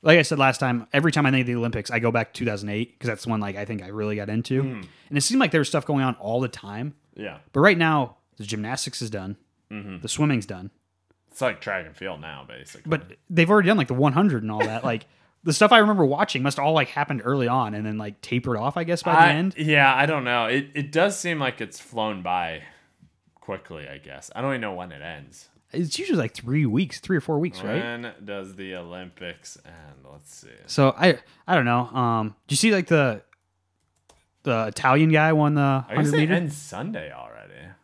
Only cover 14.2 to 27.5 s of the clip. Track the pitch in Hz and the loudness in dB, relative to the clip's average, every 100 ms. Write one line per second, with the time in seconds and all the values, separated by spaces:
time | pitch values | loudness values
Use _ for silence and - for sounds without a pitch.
14.2 | 202 131 107 107 110 110 127 113 - _ | 2 2 -2 -2 -2 -2 -4 -4 -8 _
15.2 | _ _ 165 160 214 233 214 202 147 143 | _ _ -2 4 6 6 6 4 2 2
16.2 | 208 135 135 139 143 160 135 - 147 131 | -2 0 -2 -2 0 0 0 -4 -4 -4
17.2 | 110 139 120 127 113 104 107 107 107 104 | -2 -2 0 0 -2 -4 -6 -6 -8 -12
18.2 | - 120 131 113 120 175 165 170 - 160 | -4 -4 -2 -4 -2 -4 -4 -2 2 6
19.2 | 175 151 185 - 156 151 135 131 147 151 | 8 6 -2 -2 2 6 6 6 2 2
20.2 | 123 120 113 131 139 147 143 156 196 196 | 0 0 2 0 -2 -6 -2 2 2 0
21.2 | 175 160 135 - 107 - - 117 107 101 | -6 -2 -4 -4 -12 -12 -12 -4 -4 -4
22.2 | 90 90 85 78 - - _ _ _ _ | -4 -4 -4 -8 -14 -20 _ _ _ _
23.2 | _ _ - 95 - 82 69 69 76 67 | _ _ -12 -12 -12 -16 -16 -18 -18 -20
24.2 | - - 135 131 110 90 90 71 80 78 | -16 -8 -6 -4 -6 -8 -12 -14 -14 -14
25.2 | 69 - - _ _ - 170 - 392 233 | -18 -20 -20 _ _ -6 -4 -6 -2 -2
26.2 | 110 - 117 143 143 113 180 - - 180 | -2 -6 -4 0 2 0 -2 -6 -2 -2
27.2 | - 151 175 | 0 -2 -2